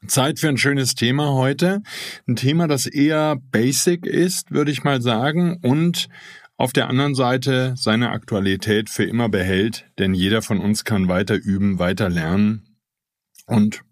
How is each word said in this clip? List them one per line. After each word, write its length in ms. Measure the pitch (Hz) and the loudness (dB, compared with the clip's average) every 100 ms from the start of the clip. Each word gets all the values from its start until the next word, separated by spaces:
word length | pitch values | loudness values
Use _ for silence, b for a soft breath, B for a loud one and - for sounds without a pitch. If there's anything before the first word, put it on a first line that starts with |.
| 98 | -2
Zeit 340 | - 135 160 | 0 0 0
für 80 | 156 | 0
ein 100 | 131 | 0
schönes 380 | 127 139 127 - | 0 0 -2 0
Thema 380 | 117 135 147 | 0 0 0
heute. 500 | 135 131 143 175 196 208 B B B - | 2 0 2 0 0 -4 B B B -6
Ein 80 | 120 | -2
Thema, 320 | 123 156 170 | 0 2 2
das 160 | 143 127 | 0 -2
eher 500 | 147 147 156 156 143 131 | 0 2 2 0 -2 -2
basic 540 | 107 120 139 - 175 175 | 0 2 2 0 0 -2
ist, 460 | - 175 180 - | 0 0 -2 -4
würde 200 | 151 147 | -2 0
ich 140 | 135 143 | 0 0
mal 160 | 135 | 0
sagen, 580 | 120 110 135 156 175 - | 0 0 0 0 0 0
und 460 | 123 143 170 175 - B B B B _ | 0 2 2 0 -6 B B B B _
auf 140 | 123 | -2
der 160 | - 123 | 0 0
anderen 240 | 127 143 | 0 0
Seite 640 | 131 127 127 127 131 127 127 | 0 0 0 0 0 0 -2
seine 320 | - 110 120 | 0 2 0
Aktualität 800 | 104 - 104 98 95 - 107 107 | -4 -4 -2 0 -2 0 0 0
für 140 | - | -2
immer 260 | 92 110 117 | -2 0 0
behält, 560 | 101 90 92 104 - - - | 0 0 2 0 -2 -14 -4
denn 160 | 95 92 | -2 2
jeder 260 | 95 113 | 2 0
von 160 | 104 104 | 0 -2
uns 280 | 92 107 - | 0 -2 -2
kann 220 | 107 92 | 0 2
weiter 280 | 90 98 104 | 0 0 -2
üben, 420 | - 95 101 92 | 0 0 0 0
weiter 320 | 87 92 101 | -2 0 -2
lernen 720 | 87 80 92 104 110 - _ _ _ _ _ _ _ - | -2 0 2 0 0 -8 _ _ _ _ _ _ _ -4
und 360 | 110 104 - - | 0 0 -2 -16